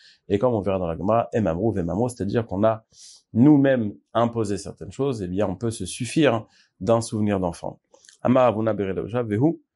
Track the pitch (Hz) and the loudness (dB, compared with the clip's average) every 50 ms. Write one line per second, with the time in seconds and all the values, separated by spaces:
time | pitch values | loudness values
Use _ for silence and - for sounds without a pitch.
0 | - - _ _ _ - 98 101 127 127 120 104 90 98 95 95 92 82 82 73 | -20 -20 _ _ _ -2 0 0 2 0 0 0 0 -2 -2 -2 -2 -4 -4 -4
1 | 85 101 110 117 117 - - 117 104 85 82 85 104 117 95 98 85 85 85 98 | -2 0 0 0 0 0 -2 -2 0 0 0 0 0 -2 -2 -2 -2 -2 -2 -2
2 | 120 127 - - 95 101 113 120 110 - 90 95 104 110 110 110 - _ _ - | -2 -4 -4 -6 -6 -4 -2 -4 -4 -4 -2 0 0 0 0 -2 -8 _ _ -20
3 | - - - - _ _ - 110 127 147 151 139 135 135 131 123 110 104 - - | -20 -20 -20 -20 _ _ 2 6 6 8 8 6 6 4 2 2 0 -4 -6 -10
4 | _ _ - 113 120 117 117 117 110 98 101 90 - 87 - - 80 85 - - | _ _ 0 0 0 0 0 -2 -2 -2 -4 -6 -6 -10 -14 -14 -14 -12 -8 -4
5 | 135 143 127 110 95 87 90 95 104 95 90 - 117 117 110 - 92 87 - - | -4 -4 -4 -4 -6 -6 -4 -2 -2 -2 -4 -4 -4 -6 -6 -6 -8 -10 -8 -8
6 | 123 113 - 165 151 131 117 110 - - _ _ _ _ _ - 92 101 117 117 | -8 -4 0 2 4 4 2 0 -2 -8 _ _ _ _ _ -4 0 2 2 2
7 | 113 - 117 107 107 104 104 95 92 87 82 - - - - - _ _ _ _ | 0 -2 -4 -2 0 0 0 0 0 -2 -4 -6 -10 -14 -14 -14 _ _ _ _
8 | _ - - _ - - 123 131 127 120 101 110 113 113 107 101 101 95 92 87 | _ -20 -10 _ 0 2 4 4 4 4 2 2 0 -2 -2 -2 -4 -4 -4 -4
9 | - 95 110 123 123 107 101 107 135 160 170 - _ _ _ | -6 -4 -4 -6 -4 -2 0 2 2 2 0 -2 _ _ _